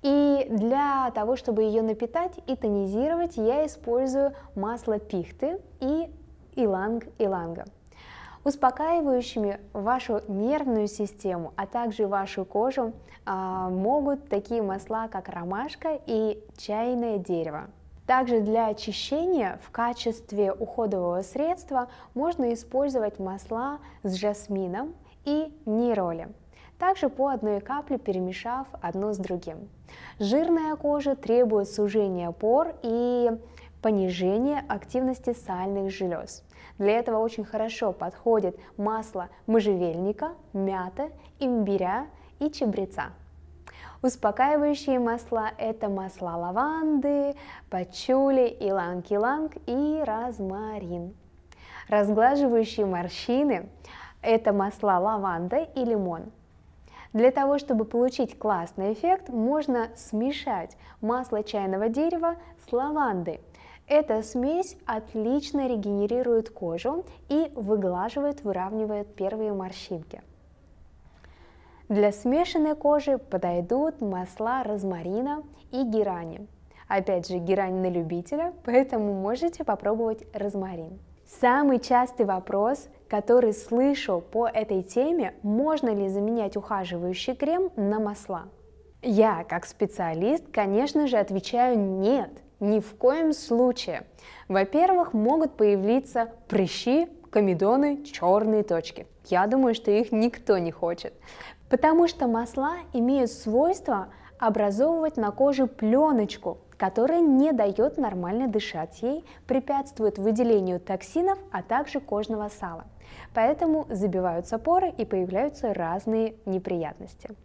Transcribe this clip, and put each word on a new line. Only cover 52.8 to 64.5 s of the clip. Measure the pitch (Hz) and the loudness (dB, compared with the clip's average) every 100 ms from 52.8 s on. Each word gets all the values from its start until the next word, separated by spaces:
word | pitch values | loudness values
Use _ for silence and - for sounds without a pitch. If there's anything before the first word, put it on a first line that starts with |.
| 202 | -2
морщины — | 180 175 - - 247 294 202 175 - - - - - | 0 -4 -8 -2 0 2 0 -4 -18 -20 -20 -20 -8
это | - 226 226 | 2 2 4
масла | 202 196 208 208 185 | 2 0 0 2 2
лаванда | 190 220 196 170 180 240 320 - | 2 0 -2 -2 -2 -2 -2 -4
и | 240 | 0
лимон. | 220 185 165 180 - _ - - - - - - | 0 -2 -6 -10 -18 _ -20 -20 -20 -20 -20 -6
Для | 220 240 | 4 4
того, | 262 277 285 | 4 2 0
чтобы | 285 233 220 | 0 -2 0
получить | 233 247 247 240 - | 2 0 0 -4 -2
классный | 214 190 170 - 190 | -2 0 -2 -4 -4
эффект, | 220 339 381 381 | 0 0 0 0
можно | 240 226 302 294 247 226 233 | -2 0 0 0 -2 -2 -8
смешать | - 214 247 285 - 202 170 - - - | -8 -2 -2 -4 -4 -6 -6 -14 -20 -8
масло | 214 247 254 208 | -4 -4 -2 -4
чайного | 208 208 196 190 220 | -2 -4 -2 0 0
дерева | 233 320 349 330 339 - - - | 0 0 2 0 -2 -10 -20 -4
с | |
лавандой. | 240 277 302 269 190 175 160 - - - - - | -2 0 0 0 0 -4 -8 -12 -20 -20 -20 2
Эта | 294 302 220 | 2 4 0
смесь | 220 247 254 | -2 -2 0